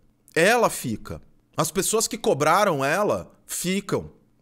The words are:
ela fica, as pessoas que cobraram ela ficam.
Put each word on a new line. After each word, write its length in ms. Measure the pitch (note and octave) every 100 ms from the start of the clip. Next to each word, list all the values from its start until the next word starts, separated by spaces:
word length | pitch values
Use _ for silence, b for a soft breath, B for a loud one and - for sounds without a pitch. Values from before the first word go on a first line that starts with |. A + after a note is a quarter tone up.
| _ _ _ D3+
ela 340 | F#3 A#3+ F#3+
fica, 520 | - C3 G#2 - D2+ - _ _ -
as 160 | E3
pessoas 360 | F#3+ - A3 A3+
que 100 | A3
cobraram 680 | A3 D#3 D3 F3+ G#3 C#3+
ela 480 | C3+ F3+ G#3 G2+ E2 _ -
ficam. 640 | - E3+ F#3+ - A#2+ D#2 - _ _